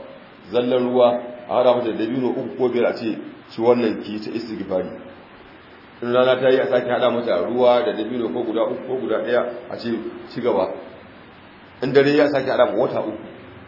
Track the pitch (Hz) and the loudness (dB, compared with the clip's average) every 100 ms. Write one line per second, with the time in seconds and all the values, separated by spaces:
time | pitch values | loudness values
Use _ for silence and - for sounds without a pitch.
0 | - - - - 87 113 123 127 123 127 | -14 -20 -20 -20 -2 -2 2 0 2 6
1 | 120 - - - - - - 123 117 104 | 4 4 -6 -14 -2 4 4 4 0 -2
2 | 110 131 120 127 117 104 123 117 104 - | -2 0 -2 -2 -6 -2 0 2 0 0
3 | 113 - - - - - 117 120 113 101 | -4 -6 -10 -18 -16 0 4 4 2 -2
4 | 101 107 107 113 110 104 95 92 - - | -6 -10 -8 -8 -8 -10 -4 -4 -4 -10
5 | - - - - - - - - - - | -16 -20 -20 -20 -20 -20 -20 -20 -20 -8
6 | 120 123 131 127 131 131 123 123 120 120 | 0 4 4 4 4 4 4 0 0 0
7 | 123 117 117 95 92 123 123 120 104 101 | 2 0 0 -2 0 4 4 4 2 -2
8 | 110 123 113 123 110 110 104 - - 127 | -4 -4 -4 -4 -4 -2 -2 -4 -6 -6
9 | 107 110 120 120 - - - - 120 113 | -2 -4 0 0 0 -8 -12 -8 -4 -4
10 | 110 - - 127 120 98 95 - - - | -6 -12 -12 -4 0 0 -2 -6 -14 -20
11 | - - - - - - - - 127 135 | -20 -20 -20 -20 -20 -20 -20 -6 2 4
12 | 139 147 143 139 127 117 113 98 135 110 | 4 4 2 0 -2 2 2 2 -2 -2
13 | 104 113 - - - - | -6 -10 -14 -18 -20 -20